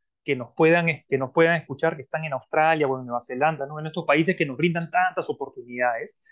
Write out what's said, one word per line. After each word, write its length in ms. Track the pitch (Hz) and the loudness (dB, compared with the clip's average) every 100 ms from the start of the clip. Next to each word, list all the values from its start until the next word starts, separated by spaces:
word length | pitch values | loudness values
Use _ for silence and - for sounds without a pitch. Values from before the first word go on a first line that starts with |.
| _ _ | _ _
que 120 | - 131 | -4 -4
nos 180 | 120 - | -4 2
puedan 340 | 160 170 165 | 4 6 2
es-, 160 | 151 _ | -4 _
que 100 | 131 | -2
nos 140 | 131 | 0
puedan 240 | - 165 170 | 4 4 4
escuchar, 340 | - 135 165 156 | -2 -2 -2 -2
que 80 | |
están 220 | 131 156 160 | -8 -8 -6
en 80 | |
Australia 540 | 131 - 156 156 160 139 | -8 -2 2 4 4 2
o 120 | 131 | 0
en 60 | 123 | -4
Nueva 160 | 120 | -8
Zelanda, 440 | 117 127 151 151 139 | -6 0 0 0 -8
¿no? 120 | 151 | -8
En 80 | 156 | -8
estos 180 | 165 165 | -6 2
países 300 | 147 160 180 | 2 2 0
que 100 | 151 | -4
nos 120 | 127 | 0
brindan 320 | 175 170 165 | -2 -2 -2
tantas 380 | 180 185 180 - | 0 0 -2 -6
oportunidades, 920 | - 135 - 120 123 123 117 170 _ _ | -6 -8 -12 -12 -2 -2 -2 -8 _ _